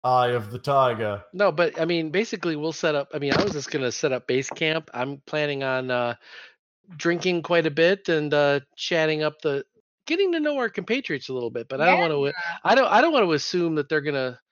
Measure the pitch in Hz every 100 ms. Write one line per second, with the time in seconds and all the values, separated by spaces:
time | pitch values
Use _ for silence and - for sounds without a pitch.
0 | 123 127 123 120 104 123 - 139 131 113
1 | 107 101 - 180 202 151 170 - 165 170
2 | 160 165 220 214 175 151 156 151 165 147
3 | 139 151 139 - 196 151 131 151 127 -
4 | 151 127 - 127 131 - 160 160 156 120
5 | 131 139 - 151 147 139 135 131 127 123
6 | 120 120 - - - _ _ _ _ 160
7 | 170 170 180 175 156 175 160 147 165 196
8 | - 160 151 147 143 143 139 - - 170
9 | 156 156 151 - 156 139 - _ _ _
10 | - 339 392 339 302 285 233 - 180 247
11 | - 147 - 131 120 120 117 135 160 190
12 | 170 147 139 175 170 170 175 240 254 208
13 | 311 294 190 151 - 180 170 156 143 156
14 | 143 143 131 123 _